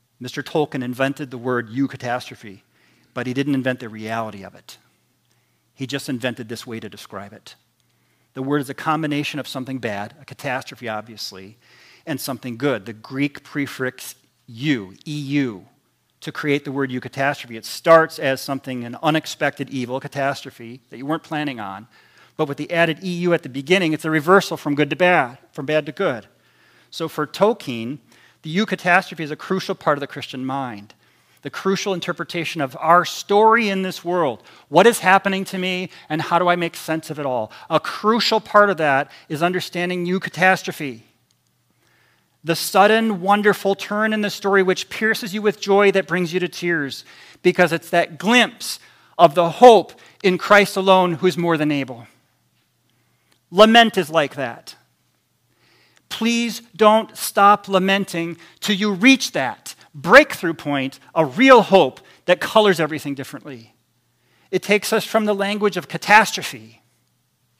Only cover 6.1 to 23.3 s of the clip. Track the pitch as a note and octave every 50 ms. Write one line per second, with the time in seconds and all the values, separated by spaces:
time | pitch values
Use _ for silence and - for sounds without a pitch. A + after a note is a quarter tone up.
6.1 | C3+ A#2 B2 B2 A#2 B2+ A#2 A2 A#2 - - A#2+ A2+ A2+ G#2+ G2+ G2+ G2 - -
7.1 | G#2+ F#2+ G2+ G2+ G#2+ - _ - - _ _ _ _ _ _ _ _ _ _ _
8.1 | _ _ _ _ - C3+ C3 C3+ D3 D3 C3 B2 C3 - - D#3+ D#3 D#3 D#3 D3
9.1 | D3 C#3+ C#3+ - - C#3+ B2+ - - C#3 B2+ B2+ C3+ B2+ A2+ A2+ G2+ G2+ G#2 A2+
10.1 | - - C3+ - A#2 - - C#3+ B2+ C3 - - B2+ - B2+ A2+ G#2+ G#2+ G#2+ A2+
11.1 | A2 G2+ - - G2+ F#2+ F#2+ G2 A2+ _ _ _ _ _ _ _ _ _ - -
12.1 | C#3 C3 - - B2+ A#2 - B2+ A#2 A2 C3+ D3 B2+ G#2+ F#2+ A#2 G#2+ A2 - -
13.1 | C3+ C3+ C#3+ C#3+ C#3+ - - - - D3+ C#3 - - - C3 B2+ - - - -
14.1 | - _ _ _ _ _ _ - A#2 A2+ C#3 D#3 C#3 A2+ G2 F#2 G2 _ - D#3
15.1 | D3 D3 C#3+ C3+ C#3+ D3 C#3 A#2+ G#2 F2+ G2 _ _ _ _ _ _ _ _ _
16.1 | _ _ - D#3+ - - - D3+ C#3 D3 - C#3+ C3 C#3 C3+ C3 B2+ B2 - B2
17.1 | - C3+ C3+ C#3 C#3+ - - B2 A2+ A2 G#2+ - - - - E3+ E3 E3 D#3+ D3+
18.1 | - - E3 C3+ C3+ C3 - - C#3 B2+ - C3+ B2+ B2 A#2+ A#2+ B2 - - D#3
19.1 | D#3 D#3+ - - - - D#3 C#3+ - - C#3 A#2 C#3 C3 B2 A#2 B2+ C3+ - D3
20.1 | - C#3 C3+ C#3 C#3 - - C3+ - - A#2 A#2 A#2+ C3+ _ _ - A#2 C3+ C#3
21.1 | D#3+ D#3+ - - E3 D3+ D3+ D3 B2+ A2+ G#2 F#2+ F#2+ G2+ A2+ - _ _ _ _
22.1 | _ _ _ _ _ - D#3 C#3 C#3 D3 D3+ - E3+ E3 E3+ E3 D#3 - F#3 F#3
23.1 | F3+ E3+ F3 F3